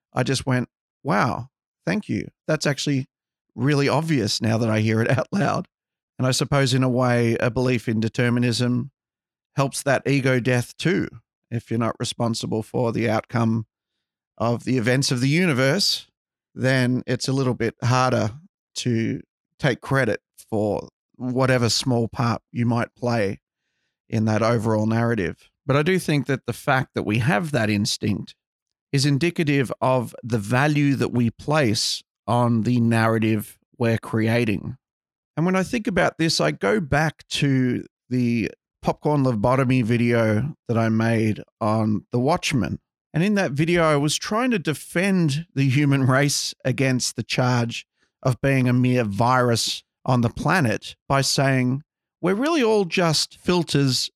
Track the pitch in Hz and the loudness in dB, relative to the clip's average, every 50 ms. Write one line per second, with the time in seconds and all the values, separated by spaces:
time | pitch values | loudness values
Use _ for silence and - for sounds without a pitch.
0 | _ _ - 127 127 135 135 - - 135 127 123 120 - _ _ _ _ _ _ | _ _ -4 -4 -2 -2 -2 -2 -2 -2 -2 -2 -2 -6 _ _ _ _ _ _
1 | - 135 175 208 156 120 - - 120 - _ _ _ _ _ _ - 165 180 214 | -6 -4 -2 0 0 -2 -2 -6 -8 -14 _ _ _ _ _ _ -6 -4 -4 -4
2 | - - 120 101 - - _ _ _ - 156 151 - 151 135 - - 151 143 131 | -4 -4 -6 -6 -6 -8 _ _ _ -4 -2 -2 0 -2 -2 -2 -2 -2 -2 -2
3 | 131 - _ _ _ _ _ _ _ _ - 110 120 143 147 139 143 120 107 139 | -2 -6 _ _ _ _ _ _ _ _ -6 -2 0 2 2 2 2 2 2 0
4 | 160 160 156 131 101 104 - - 113 110 113 110 120 110 110 110 107 110 110 110 | 0 0 0 0 0 0 -2 -2 0 0 0 2 0 0 0 2 2 2 2 2
5 | 113 - 135 - - - - 202 147 117 104 - - - _ _ _ _ _ _ | 2 2 0 0 0 -2 -2 -2 0 0 -2 -4 -6 -10 _ _ _ _ _ _
6 | _ _ _ - 131 131 127 - 143 - 147 139 135 123 127 131 131 131 120 123 | _ _ _ -2 -2 0 0 0 -2 0 0 2 2 2 2 2 2 2 2 2
7 | 127 123 120 120 120 117 113 - - 123 110 127 127 127 127 113 - 131 113 110 | 2 2 2 2 2 2 2 0 0 -2 0 0 0 0 0 0 0 -2 -2 0
8 | 110 110 - - 123 120 120 123 120 123 113 110 123 123 123 120 127 139 _ _ | -2 -2 0 0 0 2 2 2 0 0 0 0 0 0 0 -2 -4 -6 _ _
9 | _ _ _ _ _ _ _ _ _ _ - 139 139 131 - - - 143 127 107 | _ _ _ _ _ _ _ _ _ _ -2 -2 -2 -2 -2 -4 0 0 0 0
10 | - 123 139 139 120 135 127 123 107 127 127 123 117 - - - - 160 196 - | 2 0 0 2 2 2 0 0 2 0 0 0 -2 -4 -6 -4 -2 0 0 0
11 | - - - 117 _ _ _ _ _ - 120 117 - - 117 117 117 110 - - | -2 -4 -8 -14 _ _ _ _ _ -8 -8 -8 -6 -4 -4 -2 -2 -2 -4 -4
12 | 120 - - - 120 113 117 - - - 113 110 107 - - 123 127 117 107 110 | -6 -8 -6 -4 -4 -4 -4 -4 -4 -4 -4 -4 -6 -4 -4 -2 -2 -2 -2 -2
13 | 110 113 110 110 - - - 113 117 113 113 113 110 _ _ _ _ _ _ _ | -2 0 -2 -2 -4 -2 -2 0 0 0 0 -2 -4 _ _ _ _ _ _ _
14 | _ _ _ _ _ _ _ - 107 117 120 107 - - 127 127 104 123 123 135 | _ _ _ _ _ _ _ -4 -2 -2 -2 -2 -2 -2 -2 0 2 2 2 2
15 | 135 - 139 120 127 139 147 170 190 175 139 120 131 135 156 202 185 - - - | 0 0 -2 0 0 0 2 2 2 2 2 2 2 0 0 0 0 -2 -4 -4
16 | - _ _ _ _ _ _ _ _ _ - - 120 131 135 131 123 123 127 120 | -8 _ _ _ _ _ _ _ _ _ -8 -4 0 0 2 2 0 0 0 -2
17 | - - 127 - - - 131 135 131 127 117 - 117 110 - - 127 117 127 127 | -2 -4 -6 -4 -4 -2 -2 0 0 -2 -2 -2 -2 -4 -4 -2 -2 0 2 2
18 | 127 127 123 113 107 104 117 151 175 - _ _ _ _ - - - 123 117 113 | 2 2 0 0 -2 -4 -6 -10 -20 -20 _ _ _ _ -12 -6 -4 -2 -2 0
19 | 113 110 113 - - _ _ _ _ _ _ - - 139 123 - - - 139 135 | -2 -2 -4 -6 -10 _ _ _ _ _ _ -4 -2 -2 -2 -2 -4 -2 -2 0
20 | 127 110 - - _ _ _ - - - 113 104 107 104 95 - - - _ _ | 0 0 -2 -4 _ _ _ -20 -12 -6 -4 -2 0 0 -2 -4 -6 -10 _ _
21 | _ _ _ - 127 127 123 131 131 127 127 123 120 113 - - - 135 123 120 | _ _ _ -10 -8 -4 -2 0 2 2 2 2 2 0 0 0 0 0 0 0
22 | 117 107 - - 120 117 113 - _ _ - 120 117 120 117 117 113 - _ - | -2 -2 -4 -2 -2 -2 -2 -4 _ _ -4 -2 0 0 0 0 -2 -4 _ -6
23 | 123 120 117 117 101 98 107 - _ _ _ _ _ _ _ _ _ _ _ _ | -4 -2 0 0 -2 -2 -4 -8 _ _ _ _ _ _ _ _ _ _ _ _
24 | _ - - 110 110 110 107 104 113 113 120 113 101 117 110 107 107 110 113 117 | _ -4 -2 0 0 2 2 2 2 2 0 0 0 0 0 0 0 0 0 0
25 | 117 117 117 107 90 82 101 - _ _ _ _ - 135 131 147 151 175 190 180 | 0 0 0 0 -2 -4 -4 -8 _ _ _ _ -4 -2 0 0 2 2 0 0
26 | - - 156 143 120 - 131 123 - - 113 - - 151 135 131 131 - - 113 | 0 0 -2 -2 0 -2 -4 -4 -4 -8 -8 -6 -2 0 0 0 0 -4 -6 -4
27 | - 98 104 123 107 143 196 208 180 151 143 117 110 104 107 101 104 - - - | -2 0 0 0 2 2 0 0 0 -2 -2 0 0 2 0 0 0 -2 -4 -4
28 | - 107 98 - - - - _ _ _ _ _ _ _ _ _ _ _ - 139 | -4 -4 -4 -4 -8 -12 -18 _ _ _ _ _ _ _ _ _ _ _ -2 0
29 | 127 147 143 127 165 175 170 - 165 143 143 139 127 98 - - - 131 131 127 | 2 2 2 2 0 -2 -2 -2 0 0 2 2 0 -2 -4 -2 0 0 2 0
30 | 113 113 - - - 117 120 113 98 104 123 127 143 151 147 147 143 143 135 113 | 0 -4 -8 -12 -8 -4 -2 -2 0 0 2 2 2 2 2 2 2 2 2 0
31 | 123 - - 123 120 113 - - - 143 151 156 139 110 101 - - - - - | -2 -2 0 0 0 0 -2 -4 -4 -2 0 2 2 2 0 0 -2 -4 -4 -6
32 | - _ _ _ - - 117 120 123 120 120 113 104 123 123 120 117 117 113 113 | -10 _ _ _ -4 -2 0 2 2 2 2 0 2 2 2 2 2 2 2 2
33 | 113 113 113 113 110 110 110 107 101 - - _ _ _ _ - 123 113 113 107 | 2 2 2 2 2 2 0 0 -2 -6 -16 _ _ _ _ -2 0 0 0 -2
34 | - - - 110 110 113 117 120 120 107 101 - - - 127 - _ _ _ _ | -2 -4 -2 -2 0 2 2 0 0 0 -2 -4 -4 -10 -12 -14 _ _ _ _
35 | _ _ _ _ _ _ - 151 165 185 185 190 185 - - 240 214 240 180 180 | _ _ _ _ _ _ -4 -2 0 0 0 0 -2 -2 -4 -4 -4 -2 0 0
36 | 170 - - - 160 165 - - 156 156 147 - 196 196 214 220 165 135 147 147 | 0 0 0 0 -2 0 0 0 0 0 -2 0 0 0 0 0 0 0 0 0
37 | 160 156 - - - - - - 147 139 135 131 127 123 120 104 - - _ _ | 0 0 -4 -6 -12 -8 -4 0 0 2 2 2 2 0 -2 -4 -6 -10 _ _
38 | _ - 123 127 123 120 120 117 95 - - _ _ _ _ _ - - - - | _ -4 -2 0 0 2 0 0 -2 -4 -6 _ _ _ _ _ -4 -4 -2 -2
39 | - 151 151 143 131 127 120 107 101 123 131 131 135 123 131 127 117 107 120 113 | 0 0 0 2 2 0 0 2 2 2 2 2 2 2 2 2 2 2 2 2
40 | 120 120 117 117 113 110 107 107 127 151 - _ _ - 117 113 113 110 110 110 | 2 2 2 2 2 2 2 0 0 -4 -6 _ _ -2 0 0 2 2 2 2
41 | 113 117 117 113 113 110 101 - - _ _ - 113 107 107 110 110 110 107 92 | 2 2 2 2 2 0 -2 -4 -8 _ _ -4 -2 0 0 0 0 0 -2 -2
42 | - _ - 123 123 143 175 180 - - 160 123 90 - - - _ _ _ _ | -4 _ -4 -2 0 0 0 0 -2 -2 -2 0 -2 -2 -4 -8 _ _ _ _
43 | _ _ - 151 180 214 208 196 185 135 139 135 165 160 175 175 165 156 151 143 | _ _ -2 0 0 2 2 0 0 0 0 -2 0 2 2 4 4 4 4 2
44 | 143 151 - - - - 208 220 254 262 233 185 139 165 139 - - - - 170 | 2 0 -2 -2 -4 -2 -2 0 0 0 0 -2 -2 -4 -6 -6 -6 -6 -4 -2
45 | 190 202 190 185 170 147 135 156 170 _ - 135 139 139 123 143 147 139 139 139 | 0 2 2 2 2 2 0 -2 -6 _ -2 0 2 2 2 2 4 4 2 2
46 | 135 123 127 135 143 143 - - - - - _ - 131 120 - 135 135 127 123 | 4 4 4 4 2 2 0 -2 -6 -8 -8 _ -4 -4 -2 0 0 0 0 0
47 | - - - - 110 - - - 127 123 123 120 120 117 113 - - _ _ _ | -2 -4 -6 -6 -8 -4 -2 0 2 2 2 0 0 -2 -6 -10 -14 _ _ _
48 | _ _ _ _ - 131 120 - - 139 135 131 123 123 123 127 123 127 123 123 | _ _ _ _ -2 -2 -2 0 0 0 2 2 2 2 2 2 2 2 2 2
49 | 117 104 98 101 117 123 127 127 123 120 117 110 - - - - - _ _ _ | 0 0 0 0 2 2 4 4 4 2 2 0 0 -4 -6 -8 -12 _ _ _
50 | - - 135 123 117 113 - - - 147 165 190 143 110 98 - - - - _ | -2 0 0 2 2 0 -2 -2 -2 0 0 2 2 0 -2 -4 -6 -12 -20 _
51 | _ - 139 139 135 - - - 139 135 135 131 127 123 131 143 - _ _ _ | _ -2 -2 0 0 0 0 0 2 2 2 2 0 0 -2 -4 -6 _ _ _
52 | _ _ _ _ 160 175 196 208 269 311 339 302 240 220 220 208 196 165 - 190 | _ _ _ _ -4 -2 -2 0 0 0 2 2 2 2 2 2 0 0 0 0
53 | 175 165 151 - - - - - - - 180 180 160 - - 143 139 131 123 - | 2 2 2 0 -2 -4 -8 -8 -2 0 0 0 0 2 2 2 2 2 0 -2
54 | - - _ | -4 -6 _